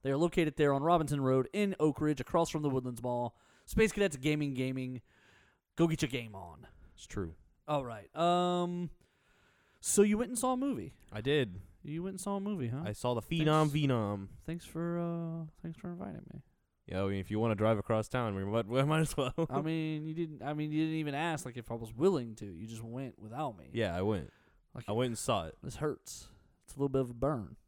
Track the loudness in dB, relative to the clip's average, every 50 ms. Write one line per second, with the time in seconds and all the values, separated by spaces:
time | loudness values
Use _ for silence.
0 | 0 0 2 4 4 4 4 4 2 2 4 4 6 6 6 4 4 4 6 4
1 | 4 2 0 2 4 4 4 4 4 2 0 0 0 0 2 4 2 2 4 2
2 | 2 0 2 0 -2 2 4 4 4 4 0 0 0 2 0 0 -2 -2 -6 -4
3 | -4 -2 -2 -2 -2 -4 _ _ _ _ _ _ _ -2 4 4 4 4 4 2
4 | 2 2 0 0 0 0 2 2 0 -2 -2 -2 -2 -2 -2 -4 -6 -6 -8 -10
5 | _ _ _ _ _ -20 _ _ _ _ _ _ _ _ _ 4 4 4 4 0
6 | 0 0 0 -4 -6 -8 -12 -14 -14 -16 -16 -18 -20 -20 -20 -20 -20 -20 -20 -20
7 | -18 -8 -6 -4 -4 -4 -8 -14 -20 _ _ _ _ -2 -2 -2 -2 -4 -10 -12
8 | -12 -12 -2 2 4 4 4 4 4 2 2 0 0 -2 -2 -4 -4 -6 -8 _
9 | _ _ _ _ _ _ _ _ _ _ _ _ _ _ _ _ -4 2 6 6
10 | 8 6 6 2 0 -2 -2 0 0 0 0 0 0 -2 -2 -2 -6 -8 -12 _
11 | -20 -10 -10 -4 0 2 4 2 2 0 -4 -12 -14 -16 -20 _ -10 -8 -6 -6
12 | -6 -6 -8 -6 -4 -4 -4 -2 -2 -4 -4 -2 -2 -4 -4 -4 -4 -6 -6 -2
13 | -2 0 0 -2 -2 -2 0 2 4 6 6 6 4 4 2 2 2 4 2 2
14 | 2 0 -2 -4 -6 -10 -14 -14 -10 -10 -10 -10 -10 -10 -8 -6 -4 -2 -2 -2
15 | -2 -2 -4 -4 -4 -6 -6 -6 -8 -10 -12 -12 -12 -12 -10 -10 -10 -12 -10 -8
16 | -10 -10 -10 -12 -14 -14 -16 -16 -16 _ _ _ _ _ _ _ _ -6 -2 0
17 | 0 0 0 -2 -4 -2 0 2 2 2 4 4 4 4 4 2 2 2 2 2
18 | 2 0 -2 -2 -2 0 -2 -2 -2 0 0 0 0 2 2 2 2 4 4 2
19 | 2 0 0 -2 -2 -2 0 -2 -2 0 0 -2 -2 0 -2 -2 -2 -4 -4 -4
20 | -6 -6 -4 -6 -6 -6 -6 -8 -6 -6 -4 -4 -2 0 0 0 0 2 0 -2
21 | -2 -2 -2 -2 -2 -2 -2 -4 -6 -8 -10 -10 -8 -6 -8 -8 -6 -10 -2 2
22 | 4 4 4 2 -2 -4 -10 -10 -12 -12 -10 -10 -10 -10 -10 -10 -10 -10 -8 -8
23 | -8 -10 -12 -14 -14 -12 -8 -6 -6 -6 -6 -10 -16 -6 -2 0 0 0 0 2
24 | 2 2 2 0 -2 -8 _ _ _ _ _ _ _ _ _ -12 -6 -2 0 0
25 | 0 0 -2 -4 0 0 0 0 0 -6 -10 _ -12 -10 -6 -4 -2 -4 -4 -4
26 | _ -16 -14 -14 -16 -20 -20 -20 _ _ _ _ _ -18 -4 -2 -2 2 2 2
27 | 0 0 -2 -2 0 0 0 -2 -6 -10 -14 -20 _